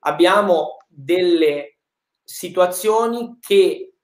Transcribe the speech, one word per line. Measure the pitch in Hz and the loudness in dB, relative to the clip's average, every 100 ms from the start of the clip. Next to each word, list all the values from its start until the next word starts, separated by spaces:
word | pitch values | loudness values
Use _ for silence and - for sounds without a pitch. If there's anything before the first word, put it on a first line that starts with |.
abbiamo | 147 151 175 202 202 165 151 - _ | -4 2 2 4 2 0 -2 -10 _
delle | 151 135 180 180 170 156 147 143 _ _ _ _ _ | -20 -4 0 2 2 2 0 -8 _ _ _ _ _
situazioni | - - 175 180 180 180 214 220 233 240 233 - | -20 -14 -8 0 0 0 0 0 0 -4 -10 -14
che | - 202 180 - - _ | 0 2 2 0 -12 _